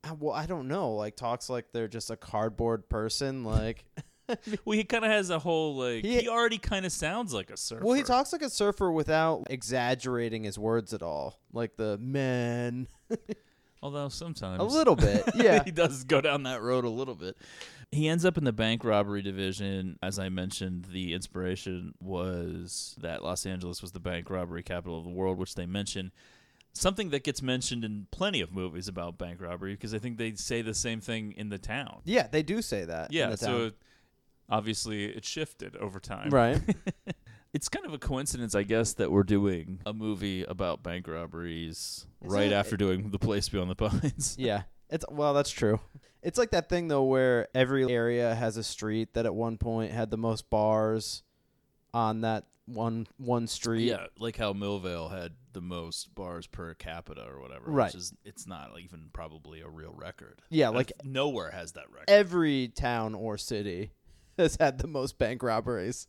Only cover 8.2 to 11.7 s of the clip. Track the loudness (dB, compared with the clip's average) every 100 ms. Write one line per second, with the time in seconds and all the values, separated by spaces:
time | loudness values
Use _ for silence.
8.2 | 2 -2 -4 2 2 4 2 2 4 4
9.2 | 4 2 -2 -6 -2 0 2 0 0 0
10.2 | 0 -2 -4 -2 2 2 2 -6 -4 -4
11.2 | -6 -8 _ -4 -4